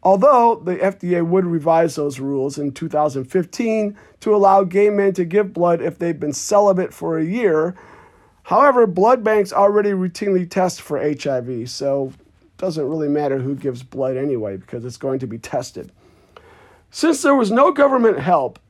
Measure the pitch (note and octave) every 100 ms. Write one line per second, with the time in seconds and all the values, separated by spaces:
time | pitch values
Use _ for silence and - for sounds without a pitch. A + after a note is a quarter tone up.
0 | F#3 F#3+ C4 C4 A#3 A3+ E3+ F3+ F#3+ G3
1 | F3+ F3 E3+ F#3 F3+ E3+ D3+ E3 E3 C#3
2 | D3 C3 C3+ C#3 C3+ C#3 C#3+ C3+ D#3+ D3+
3 | D3+ C3+ C3 F#3+ F3+ - A#3 A3 G#3 G#3
4 | - _ - G#3 G3 G3 F#3+ F#3 G#3 G3+
5 | G3 F#3+ F3 G3 G3 E3+ F3 E3+ - -
6 | E3+ D#3+ D3 C#3 - G#3 G#3 F#3 F3+ -
7 | E3 D#3+ D#3+ G#3+ A3 D#3 E3 F#3 - -
8 | - _ _ _ - G3 C#4+ B3 A3+ E3+
9 | G#3 B3+ G#3+ G#3+ G3 - G3+ G#3 G#3 G3
10 | F#3 - G3+ F#3 F3 - E3 - - D3
11 | D3+ D3 D3 B2+ A#2+ A#2+ B2 - C#3 C#3
12 | C3+ C3+ _ _ _ _ F#3 D#3+ C#3 D#3+
13 | D3 D3 D3 C3+ C3 C#3 C#3+ B2 B2+ -
14 | C3 C3 C#3+ B2+ G#2+ G2 - A#2+ A#2+ A#2
15 | C#3 C3 B2+ A2+ - C#3+ B2 - - _
16 | _ _ _ - _ - - _ _ -
17 | D#4+ E4 D#4 C#4 G#3+ A#3 D4 C#4+ C#4+ C4
18 | A3+ F#3+ C#3 E3+ B2+ - _